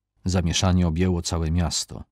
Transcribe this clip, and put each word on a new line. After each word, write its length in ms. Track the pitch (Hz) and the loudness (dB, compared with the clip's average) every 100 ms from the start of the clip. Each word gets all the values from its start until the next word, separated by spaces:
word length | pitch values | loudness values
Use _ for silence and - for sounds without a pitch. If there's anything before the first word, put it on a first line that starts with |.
| _ _ | _ _
Zamieszanie 640 | 92 90 85 78 95 90 85 | -2 0 0 2 2 4 2
objęło 360 | 80 92 87 | 2 0 0
całe 280 | - 85 80 | -2 -2 0
miasto. 540 | 85 82 - - 55 - | 0 0 -2 -8 -12 -16